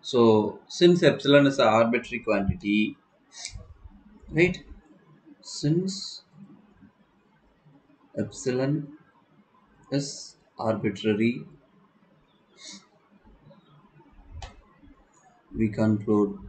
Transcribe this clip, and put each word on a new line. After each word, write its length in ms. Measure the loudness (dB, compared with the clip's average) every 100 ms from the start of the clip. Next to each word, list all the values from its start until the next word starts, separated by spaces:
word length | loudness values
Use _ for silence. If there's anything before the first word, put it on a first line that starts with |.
So 600 | -2 4 6 6 2 -6 _
since 340 | 4 4 6
epsilon 440 | 4 2 4 6 6
is 120 | 4
an 80 | 4
arbitrary 540 | 4 4 0 -4 -10
quantity, 760 | -4 -2 -2 -4 0 0 0 -4 _ _ _ -18 -18 -16 -20 -20 -20 -20 -20 -20 -10
right? 320 | 0 0 -2 -14 -20 _ -20 _ _ -20 -20
Since 800 | -18 -6 -2 -2 -2 -8 -14 -18 _ _ -20 -20 _ _ -20 _ _ _ _ _ _ _ _ _ _ _ _ -8
epsilon 800 | -8 -6 -4 -2 -2 -2 -6 -16 _ _ _ _ _ _ _ _ _
is 460 | -6 -6 -12 -18 -20 _ -6
arbitrary, 840 | -4 -2 -4 -2 -2 0 0 -2 -12 -20 _ _ _ _ _ _ _ _ _ _ -20 -20 _ _ _ _ -20 -20 -20 -20 _ _ _ _ -20 -20 -20 -18 -18 -20 _ _ -20 -20 _ _ _ _ _
we 140 | -4 -4
conclude 680 | 0 0 0 2 2 2 -2